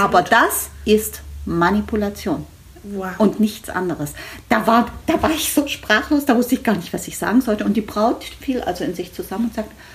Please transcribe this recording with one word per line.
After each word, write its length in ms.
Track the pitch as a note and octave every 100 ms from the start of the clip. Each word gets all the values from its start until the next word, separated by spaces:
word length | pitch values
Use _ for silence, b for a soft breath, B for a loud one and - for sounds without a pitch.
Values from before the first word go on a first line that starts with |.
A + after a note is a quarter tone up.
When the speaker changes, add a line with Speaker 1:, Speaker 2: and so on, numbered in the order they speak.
Speaker 1:
Aber 180 | G3+ -
das 480 | - A#3 E4 - - - -
ist 340 | G#3+ G#3+ - - -
Manipulation. 1000 | - E3+ E3+ G#3 G#3 G#3+ G3+ G3+ G#3 D#3 D3+ - - -
Speaker 2:
Wow. 300 | G3+ G3+ F#3 F#3
Speaker 1:
Und 220 | G#3 -
nichts 280 | G#3+ - -
anderes. 440 | - F#3 - D3 - B B -
Da 180 | A3+ G#3+
war, 220 | A3+ A#3+ - -
da 140 | D#4+
war 80 | -
ich 220 | D#4+ -
so 140 | - C#4+
sprachlos, 580 | - - G#3+ D#4 D4
da 120 | C#4+ A#3+
wusste 180 | B3
ich 80 | B3+
gar 140 | - F#3+
nicht, 160 | E3+
was 160 | F#3 -
ich 100 | -
sagen 220 | F3 G#3+
sollte. 240 | B3 G#3
Und 100 | G3+ G3+
die 40 |
Braut 420 | G#3 - A3 -
fiel 360 | - - - B3+
also 220 | - F3
in 100 | F3
sich 180 | F3+ F3+
zusammen 340 | - F3+ G3 A#3
und 80 |
sagt, 160 | A3 G#3+ - B